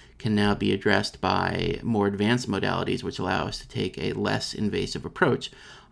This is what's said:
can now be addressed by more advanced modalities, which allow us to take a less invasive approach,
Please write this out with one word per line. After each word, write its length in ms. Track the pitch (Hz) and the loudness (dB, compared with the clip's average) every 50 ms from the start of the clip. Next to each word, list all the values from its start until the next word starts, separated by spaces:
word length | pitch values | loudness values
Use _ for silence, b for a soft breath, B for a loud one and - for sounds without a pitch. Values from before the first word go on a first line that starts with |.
| B B B - | B B B -6
can 160 | - 107 107 | -2 2 2
now 220 | 104 104 104 101 | 4 4 4 2
be 160 | - 101 101 98 | 2 2 0 0
addressed 480 | 98 - 107 98 98 101 - - - | 2 2 4 4 4 2 0 -4 -2
by 580 | - 92 92 95 92 90 87 90 87 87 87 - - | 0 0 2 2 2 0 0 0 0 -2 -2 -2 -2
more 260 | 110 113 104 101 101 | 0 2 2 2 2
advanced 420 | 101 98 104 110 123 123 127 107 | 2 2 2 2 2 2 0 -2
modalities, 540 | 98 95 98 98 92 90 90 - 101 92 95 | -2 0 0 0 0 0 0 -2 -2 -2 -4
which 160 | 90 - - | -6 -4 -4
allow 260 | 92 92 95 92 73 | -2 0 0 0 -2
us 120 | - - - | -2 -4 -8
to 80 | - - | -10 -8
take 280 | - 113 98 - - - | -4 -4 -4 -4 -4 -4
a 140 | - 98 95 | -4 -4 -2
less 380 | 104 104 101 104 110 - - - | -2 0 0 0 -2 -2 -4 -4
invasive 520 | - 107 101 95 92 98 101 - - - | -2 -2 0 0 0 -2 -2 -4 -6 -8
approach, 480 | 90 - - 185 139 120 - - - B B B B B B B B | -8 -2 2 2 2 2 2 -2 -8 B B B B B B B B